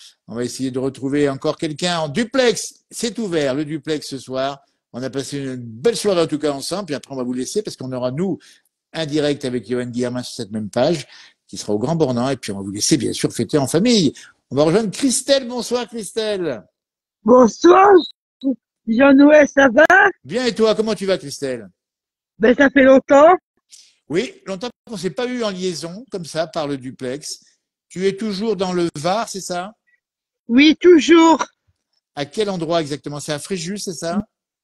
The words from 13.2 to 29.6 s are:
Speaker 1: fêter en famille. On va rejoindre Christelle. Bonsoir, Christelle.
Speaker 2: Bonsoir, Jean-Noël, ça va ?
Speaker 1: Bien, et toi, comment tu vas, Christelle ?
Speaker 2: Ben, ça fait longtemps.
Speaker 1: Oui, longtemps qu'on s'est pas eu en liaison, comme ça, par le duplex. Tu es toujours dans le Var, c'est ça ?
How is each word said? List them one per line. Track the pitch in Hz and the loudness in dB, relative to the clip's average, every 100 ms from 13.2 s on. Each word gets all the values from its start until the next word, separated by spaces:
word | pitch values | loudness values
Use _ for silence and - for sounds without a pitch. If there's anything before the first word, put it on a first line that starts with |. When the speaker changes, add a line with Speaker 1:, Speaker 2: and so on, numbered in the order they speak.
| - | -4
Speaker 1:
fêter | - 113 151 | -4 -2 -2
en | 135 | 0
famille. | 156 233 233 156 - - _ - | 0 2 2 2 -2 -12 _ -6
On | 131 | 0
va | |
rejoindre | 156 185 220 | 2 2 0
Christelle. | - 269 233 - 269 240 | -2 -2 -2 0 0 -2
Bonsoir, | 247 214 240 240 | -8 -4 -6 -6
Christelle. | 233 202 - 214 202 170 117 - _ _ _ _ _ | -10 -10 -6 -4 -4 -4 -8 -12 _ _ _ _ _
Speaker 2:
Bonsoir, | 214 247 240 - 339 359 392 381 - _ _ _ 269 247 _ _ - | 4 6 6 4 6 8 8 6 4 _ _ _ -6 -6 _ _ -4
Jean-Noël, | 226 277 269 285 302 277 | 4 6 8 8 8 6
ça | - 277 | 4 4
va ? | 226 320 370 403 - | 4 4 6 4 0
Speaker 1:
Bien, | 131 202 247 | -8 -4 -2
et | |
toi, | 185 220 196 | 0 2 2
comment | 220 214 | -2 -2
tu | 196 | -2
vas, | 180 | -4
Christelle ? | 143 - 135 123 98 _ _ _ _ _ _ - | -4 -10 -8 -8 -12 _ _ _ _ _ _ -2
Speaker 2:
Ben, | 220 247 | 2 4
ça | 277 | 4
fait | 277 | 6
longtemps. | 262 269 - 277 311 359 _ _ _ - _ _ - | 6 6 6 6 8 6 _ _ _ -20 _ _ -6
Speaker 1:
Oui, | 160 247 - - | -4 -4 -8 -10
longtemps | 190 240 - - | -8 -10 -12 -14
qu'on | 220 | -10
s'est | 185 | -8
pas | - 247 | -6 -6
eu | 247 | -4
en | 220 | -6
liaison, | 185 185 160 165 185 262 | -4 -6 -6 -10 -14 -12
comme | 202 160 | -12 -8
ça, | 156 160 | -6 -4
par | 170 147 | -4 -6
le | 143 | -6
duplex. | 127 - 127 139 - - _ _ _ _ _ | -10 -12 -10 -10 -12 -16 _ _ _ _ _
Tu | 175 190 | -4 -4
es | 196 | -2
toujours | 220 190 226 196 | -6 -6 -4 -4
dans | 185 | -4
le | 180 170 151 | -2 -4 -4
Var, | 160 202 220 | -4 -2 -4
c'est | 202 | -10
ça ? | - 175 | -10 -10